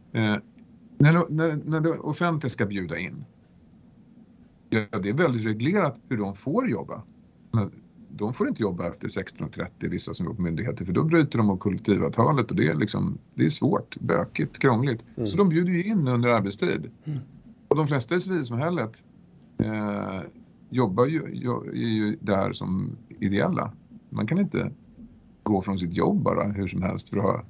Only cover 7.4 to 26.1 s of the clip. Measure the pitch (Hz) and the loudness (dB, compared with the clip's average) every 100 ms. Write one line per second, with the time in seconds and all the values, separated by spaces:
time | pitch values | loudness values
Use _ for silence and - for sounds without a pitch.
7.4 | - 117 98 - - - - - 104 131 | -2 -2 -2 -6 -20 -20 -14 -6 -4 -2
8.4 | 285 185 107 170 85 - - 98 - - | -2 0 -2 -2 -4 -6 -6 -6 -6 -8
9.4 | - - - - 85 85 - 82 85 - | -8 -8 -10 -6 -4 -4 -4 -4 -4 -2
10.4 | 85 82 - - 90 90 156 165 139 117 | -2 -2 -4 -4 -2 2 4 4 4 4
11.4 | 104 92 101 92 - 95 80 - 127 147 | 2 2 0 0 2 2 2 4 4 4
12.4 | 117 - 143 151 107 101 95 - - - | 2 2 2 2 0 0 -2 -4 -6 0
13.4 | 147 - 131 - - - - - - - | 2 2 2 0 -2 -6 0 0 0 -2
14.4 | 147 - 139 120 - 117 - - 110 165 | -4 2 4 4 2 -2 -6 -6 -2 4
15.4 | 202 160 180 175 190 214 135 123 120 113 | 4 4 4 2 2 2 2 4 4 4
16.4 | 98 - 180 - - - 156 143 - - | 2 -2 -2 -2 -6 -12 -8 -8 -10 -18
17.4 | - - - 151 151 143 - 180 185 180 | -20 -8 0 2 2 0 0 -2 0 -2
18.4 | 123 120 160 175 107 - - - - - | -2 -2 -2 -2 -4 -8 -20 -20 -20 -20
19.4 | - - 107 110 104 101 98 95 80 - | -10 -4 -2 -2 -2 -4 -4 -8 -10 -16
20.4 | - - - 120 120 95 131 160 - - | -20 -20 -6 0 2 2 2 0 -4 -6
21.4 | 123 120 - 123 117 110 107 - 101 98 | -4 -4 -4 -4 0 2 2 0 0 2
22.4 | 98 98 98 92 95 - - - 101 98 | 0 -2 -2 -2 -4 -8 -14 -4 0 2
23.4 | 175 139 113 - - - - - 110 180 | 2 0 -4 -8 -20 -20 -10 -4 0 0
24.4 | 202 98 - - - - - - - - | 0 -2 -4 -8 -20 -20 -20 -20 -20 -8
25.4 | - 98 104 98 87 92 175 | 0 0 0 -2 -2 0 2